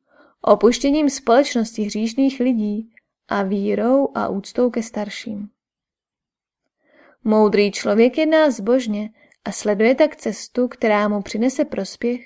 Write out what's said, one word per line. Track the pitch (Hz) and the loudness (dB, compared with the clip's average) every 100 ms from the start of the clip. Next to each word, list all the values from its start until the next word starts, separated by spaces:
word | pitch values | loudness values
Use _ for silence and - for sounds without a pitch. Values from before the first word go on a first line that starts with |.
| _ _ _ _ | _ _ _ _
opuštěním | - 202 214 240 277 302 294 | 2 4 4 2 0 2 0
společnosti | - - 240 277 240 220 - | -2 2 2 4 -2 -4 -4
hříšných | 208 214 226 226 269 269 | -6 -4 -4 0 0 0
lidí | 247 233 208 208 220 _ _ _ _ | -2 0 -2 -4 -8 _ _ _ _
a | 202 | -4
vírou | 196 202 202 202 226 269 277 226 | -2 -2 -2 -2 2 2 0 -2
a | 208 | -4
úctou | 196 - - 247 | -6 -6 -2 0
ke | 233 | -2
starším. | 226 208 208 - - 208 208 _ _ _ _ _ _ _ _ _ _ _ _ _ _ _ _ _ | -6 -8 -8 -10 -12 -10 -12 _ _ _ _ _ _ _ _ _ _ _ _ _ _ _ _ _
Moudrý | 226 214 214 202 202 | 0 4 4 4 0
člověk | - 214 208 247 285 | -2 0 4 4 4
jedná | 311 320 311 | 2 4 2
zbožně | 233 202 254 233 208 214 - _ _ - | 0 0 0 0 -6 -8 -14 _ _ -10
a | |
sleduje | - 208 202 220 262 | -4 -2 2 2 4
tak | 302 - | 2 2
cestu, | 220 208 - - 247 | -8 -6 -6 -4 -4
která | - 226 208 208 | -2 0 2 0
mu | 208 | -2
přinese | 196 214 247 - 294 | -4 -2 -2 0 -2
prospěch | - 190 - 240 247 | -4 -8 -6 -4 -4